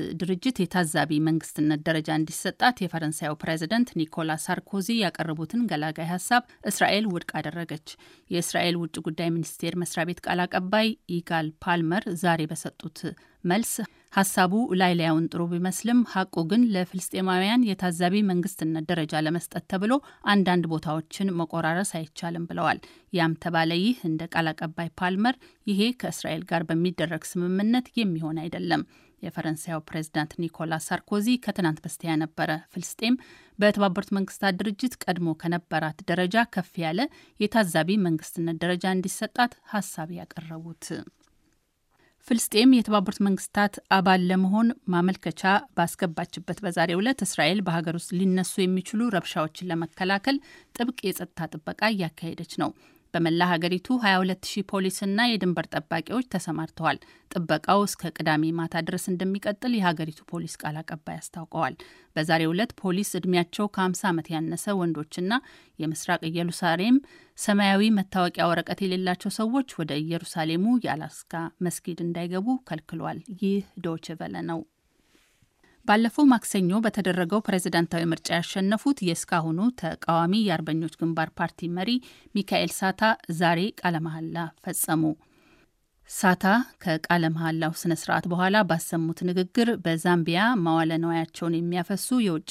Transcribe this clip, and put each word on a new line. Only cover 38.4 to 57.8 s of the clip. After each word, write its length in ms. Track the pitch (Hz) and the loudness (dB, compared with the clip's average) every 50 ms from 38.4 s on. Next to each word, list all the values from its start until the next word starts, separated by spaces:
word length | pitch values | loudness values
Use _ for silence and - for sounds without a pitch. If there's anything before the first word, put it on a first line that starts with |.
| 170 165 165 160 | -4 -4 -2 -2
ደረጃ 260 | 170 170 180 180 175 190 | -2 -2 -2 0 0 0
እንዲሰጣት 640 | 185 185 175 185 - - - 214 - - 247 240 - - _ - | 0 0 -2 -2 -4 -6 -6 -6 0 0 0 0 0 -8 _ -6
ሀሳብ 420 | - 214 185 - - - 160 160 180 | -4 -4 -4 -4 -8 -10 -8 -8 -8
ያቀረቡት። 720 | 175 175 - - - 165 160 160 160 165 170 165 - - - 175 143 - - - _ _ _ _ _ _ _ _ _ _ _ _ _ _ _ _ _ _ _ _ _ _ | -12 -12 -12 -14 -14 -12 -12 -12 -12 -12 -14 -14 -16 -12 -10 -10 -10 -10 -14 -20 _ _ _ _ _ _ _ _ _ _ _ _ _ _ _ _ _ _ _ _ _ _
ፍልስጤም 460 | - 247 226 - - - 208 233 262 262 | -2 0 0 0 2 4 6 8 8 8
የተባበሩት 460 | 240 214 - 214 208 190 208 208 - | 8 6 4 2 2 2 0 0 0
መንግስታት 540 | 208 196 196 190 - - - - 208 202 - - - _ | 2 2 2 0 -2 -4 0 2 2 2 0 -4 0 _
አባል 300 | 185 190 185 196 185 185 180 | 2 4 6 6 6 6 4
ለመሆን 440 | 180 190 185 190 190 196 214 226 233 240 - _ - | 2 2 2 4 4 4 4 4 2 2 0 _ 0
ማመልከቻ 540 | 180 175 175 185 190 - - 175 160 - - 190 196 208 285 - _ | 2 2 4 2 0 0 -4 -6 -6 -2 2 2 2 2 2 0 _
ባስገባችበት 840 | - 170 165 - - - 180 160 - 170 - - - 165 - 170 - | 0 0 0 0 -2 -2 -2 -2 -4 -6 -8 -8 -12 -8 -8 -8 -6
በዛሬው 400 | - 185 170 - 165 170 170 180 | -4 -4 0 2 2 2 2 2
ዕለት 220 | 202 240 269 - 208 | 2 2 0 0 -2
እስራኤል 380 | - - - 156 151 180 214 196 | -4 0 2 2 2 2 2 0
በሀገር 340 | 175 165 170 165 170 160 | 0 0 0 0 -2 -4
ውስጥ 140 | 170 - - - | -4 -6 -4 -2
ሊነሱ 400 | 175 190 190 185 185 180 - - | 2 2 4 4 2 2 0 0
የሚችሉ 540 | - 190 180 185 185 180 - - 214 233 240 | 0 2 2 2 0 -2 -2 -2 -2 0 0
ረብሻዎችን 600 | 214 175 165 - - 175 156 156 - - 185 180 | 0 0 -2 -2 -2 -2 -4 -4 -4 -8 -6 -4
ለመከላከል 680 | 170 165 165 160 - - 196 185 196 196 - 269 277 277 - - - - - _ _ | -4 -4 -4 -6 -6 -4 -2 -2 0 0 0 0 0 0 -4 -8 -18 -20 -20 _ _
ጥብቅ 240 | - 240 240 254 - | -4 -4 -4 -4 -4
የጸጥታ 500 | - 196 175 - 185 175 - - 165 156 | -4 -4 -4 -4 -6 -10 -6 -8 -8 -8
ጥበቃ 300 | - 156 - - - - 208 214 | -8 -10 -10 -10 -6 -2 0 0
እያካሄደች 640 | 226 196 180 160 - - - 165 165 - 170 - - - | 0 0 -2 -4 -6 -8 -8 -8 -8 -8 -10 -10 -6 -4
ነው። 140 | 156 131 - - _ _ _ _ _ _ - | -4 -4 -4 -8 _ _ _ _ _ _ -2
በመላ 280 | 170 160 165 160 170 175 | 0 2 2 4 4 4
ሀገሪቱ 420 | 180 180 165 165 175 180 180 - - 254 247 | 4 2 2 2 0 0 -2 0 0 -2 2
ሃያ 160 | 220 202 190 | 4 4 4
ሁለት 280 | 185 185 185 185 185 - | 4 2 0 -2 -4 -6
ሺህ 180 | - - 214 190 | -6 -6 -6 -6
ፖሊስና 600 | - - 196 190 190 185 - 208 202 196 208 233 | -2 -2 -2 -2 -2 -2 -2 -2 -2 0 2 2
የድንበር 420 | 247 233 208 180 180 175 170 160 - | 2 2 2 0 0 0 0 -4 -4
ጠባቂዎች 600 | - 160 156 - 170 165 160 - - 240 254 - | -6 -8 -6 -4 -4 -4 -4 -2 -4 -4 -4 -2
ተሰማርተዋል። 720 | - 190 - - 156 156 160 160 - - 160 156 135 - - - - _ _ _ | -4 -6 -4 -4 -6 -6 -6 -8 -8 -2 -2 -2 -2 -2 -6 -14 -20 _ _ _
ጥበቃው 500 | - 185 170 156 160 151 - - 185 202 | -6 -6 0 0 0 0 0 2 2 2